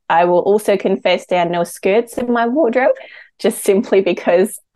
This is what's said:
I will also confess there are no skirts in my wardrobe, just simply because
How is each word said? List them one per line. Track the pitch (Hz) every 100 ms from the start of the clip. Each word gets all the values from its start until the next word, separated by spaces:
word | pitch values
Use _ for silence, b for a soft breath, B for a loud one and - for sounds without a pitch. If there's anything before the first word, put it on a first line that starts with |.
| -
I | 165
will | 175 175
also | - 208 - 196
confess | 170 196 185 180 -
there | 180
are | 170
no | 175
skirts | 175 - 196 208 233 -
in | 247
my | 240 233
wardrobe, | 269 302 247 269 - B B B -
just | 190 -
simply | - 196 - 196
because | 196 170 - 175 196 - _